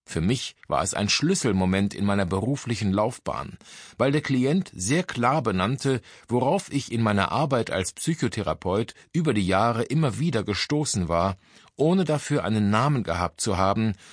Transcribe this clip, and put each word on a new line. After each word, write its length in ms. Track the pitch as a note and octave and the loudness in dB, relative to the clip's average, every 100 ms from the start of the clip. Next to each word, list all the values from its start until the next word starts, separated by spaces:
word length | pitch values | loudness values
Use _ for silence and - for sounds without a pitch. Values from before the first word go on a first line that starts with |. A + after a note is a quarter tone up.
Für 160 | - E2 | -8 -2
mich 380 | E2 C3+ - - - | 0 -2 -4 -14 -4
war 140 | C2+ | -2
es 100 | F2+ | -2
ein 140 | - G2+ | -2 0
Schlüsselmoment 840 | - D#3 G3 B2 F#2+ F#2 F#2+ G2+ | 0 0 2 2 2 2 2 0
in 120 | - G2+ | 0 0
meiner 200 | G2+ F2+ | 0 0
beruflichen 640 | F#2+ G#2+ C#3 A#2 A2+ G#2 | 0 -2 -4 -4 -2 0
Laufbahn, 680 | G2 A2 - - - - - - - - - | 0 0 -4 -8 -8 -8 -14 -20 -20 -16 -2
weil 140 | C3 | 0
der 100 | D3 | 2
Klient 480 | - B2+ B2+ F#3+ F#3 | 2 2 2 2 -2
sehr 300 | A2 F#2 D#3 | -4 0 0
klar 380 | - B2 A#2+ D3+ | 0 0 2 2
benannte, 600 | A#2 F#2 G2 C3+ C#3 B2+ - - - | 0 0 0 0 0 -2 -4 -16 -2
worauf 420 | A#2+ C3 F#3+ - | 0 2 0 -2
ich 200 | C#3 - | -4 -2
in 100 | A2+ | 0
meiner 300 | A2+ G2+ F#2 | 2 2 2
Arbeit 400 | A2+ D3+ C3 A2+ | 0 0 0 0
als 220 | F#2 F#2 | -2 -4
Psychotherapeut 1000 | - - E3 A#2 - F#2+ D#2+ F2+ G2 A#2+ - - | -4 -4 0 -2 -2 -4 -4 -2 -2 -2 -8 -8
über 200 | D#3+ D#3+ | -2 0
die 120 | G#2+ F#2 | 2 2
Jahre 380 | F#2+ A2+ A2+ | 2 2 0
immer 360 | - C#3+ D3+ G2+ | 0 0 0 0
wieder 240 | E3 A2+ | -2 -2
gestoßen 640 | G2+ F#2+ - D3 D3 G#2 E2 | -2 -4 -2 -2 -2 -2 0
war, 300 | E2+ F#2+ F#2+ _ - - - | 2 0 -2 _ -20 -16 -2
ohne 260 | D3+ F#3+ | 2 2
dafür 400 | F3 D3+ - D3 | 2 -2 -2 -2
einen 260 | F2 A2 G2+ | 0 0 2
Namen 340 | G#2+ C#3 C#3 | 4 2 2
gehabt 360 | F2+ E2+ F2 - | -2 -2 -4 -4
zu 180 | A2+ F#2 | -2 2
haben 360 | F#2+ G#2+ A2 G2 - | 2 2 -2 -4 -12